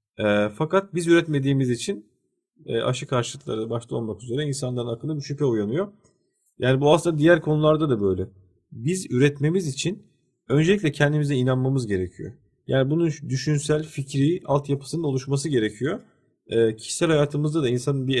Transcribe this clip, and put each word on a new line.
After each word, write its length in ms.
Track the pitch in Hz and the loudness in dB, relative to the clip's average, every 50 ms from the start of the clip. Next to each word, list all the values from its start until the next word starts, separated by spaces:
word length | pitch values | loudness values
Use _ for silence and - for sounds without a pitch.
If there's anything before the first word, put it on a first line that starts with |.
| _ _ _ - | _ _ _ -2
E, 300 | 107 104 104 104 104 107 104 | 0 2 2 2 2 0 -2
fakat 400 | - 156 156 185 196 196 - 151 | -4 -2 0 0 0 0 0 -4
biz 120 | 180 165 | -2 2
üretmediğimiz 640 | 170 170 170 165 160 147 139 135 139 139 135 135 123 | 4 4 4 4 2 -2 0 0 2 2 2 2 0
için, 360 | 120 117 - 202 202 208 - _ _ _ _ _ _ _ _ _ _ _ - | 0 -2 -2 -6 -6 -6 -8 _ _ _ _ _ _ _ _ _ _ _ -8
e, 160 | - 117 113 | -4 -2 0
aşı 260 | 113 123 127 - - | 0 0 -2 -2 -4
karşıtları 600 | - 135 120 117 - - 139 - 127 113 110 110 113 | -2 -2 -2 -2 -2 -6 -12 -8 -8 -6 -6 -4 -4
başta 260 | 117 117 - - 127 | -6 -6 -6 -6 -6
olmak 280 | 123 117 107 101 101 120 | -4 -4 -6 -8 -8 -8
üzere 200 | 123 117 143 151 | -6 -4 -4 -2
insanların 440 | 147 131 139 131 127 123 123 117 | -4 -4 -4 -4 -4 -4 -4 -4
aklında 280 | 120 117 117 - 151 156 | -4 -6 -6 -6 -6 -6
bir 60 | 143 | -6
şüphe 240 | 135 - 143 139 147 | -6 -8 -4 -2 0
uyanıyor. 420 | 131 117 107 101 104 127 170 202 202 - _ _ _ _ _ _ _ _ _ _ _ _ - | 0 0 0 0 -2 -2 -4 -4 -6 -10 _ _ _ _ _ _ _ _ _ _ _ _ -2
Yani 220 | 120 127 135 135 | 0 2 2 4
bu 120 | 139 147 160 | 4 4 4
aslında 240 | 156 - 175 160 | 4 2 0 0
diğer 240 | 147 147 170 175 160 | 4 6 6 6 4
konularda 480 | - 156 156 151 151 151 156 151 156 143 | 4 0 0 2 4 4 4 2 2 0
da 120 | 120 104 | 0 0
böyle. 260 | 101 95 92 90 92 - - - _ _ _ _ _ - | 2 0 0 0 -4 -8 -10 -20 _ _ _ _ _ -20
Biz 400 | - 110 117 156 185 185 - - | -12 -6 -4 -2 -2 -4 -4 -2
üretmemiz 560 | 123 123 143 147 143 139 139 156 175 196 175 | 2 4 4 4 2 2 -2 0 0 0 -2
için 360 | 143 131 - - 165 214 - - _ _ _ _ _ _ _ _ - | -2 -4 -4 -4 -6 -6 -8 -12 _ _ _ _ _ _ _ _ 0
öncelikle 420 | 127 151 160 175 208 202 185 147 | 2 2 4 4 2 2 2 -2
kendimize 440 | - - 147 143 151 151 147 143 147 | 0 2 2 2 2 0 0 0 0
inanmamız 520 | 123 127 131 131 127 127 131 139 135 117 | 2 2 2 2 2 0 0 0 0 0
gerekiyor. 460 | 101 98 92 92 90 - - - - - _ _ _ _ _ _ | 0 0 -2 -2 -4 -6 -10 -12 -12 -12 _ _ _ _ _ _
Yani 220 | - 127 135 131 135 | -2 0 2 2 2
bunun 200 | 156 170 170 160 147 - 131 123 | 2 2 2 0 -2 -4 -6 -6
düşünsel, 540 | 131 127 - 151 151 143 - - 151 151 156 | -6 -4 0 0 0 0 0 0 -2 -2 -2
fikri 580 | 151 - 143 135 - - 135 139 156 180 180 - | -6 -8 -8 -8 -4 0 2 2 2 2 0 -2
altyapısının 580 | - 139 139 139 143 143 139 - - - 170 165 | 0 0 0 0 -2 -4 -4 -4 -6 -6 -4 -2
oluşması 460 | 143 131 131 120 135 143 135 156 165 | -2 -2 -2 -2 -2 -2 -2 -2 0
gerekiyor. 500 | 139 117 107 104 104 - 123 156 196 262 - _ _ _ _ _ _ _ _ | 0 2 0 0 -2 -4 -4 -4 -4 -6 -10 _ _ _ _ _ _ _ _
E, 280 | - 107 113 113 110 107 | -2 2 2 2 2 0
kişisel 340 | - - - - - 175 165 | -2 -8 -8 -4 -2 0 2
hayatımızda 540 | 160 147 147 143 147 147 151 151 151 165 139 | 4 2 2 0 0 -2 -2 0 0 0 0
da 60 | 120 | 0
insanın 380 | 123 120 - 147 143 135 127 | 0 0 0 -2 -2 -2 0
bir 80 | 131 135 123 | 0 0 0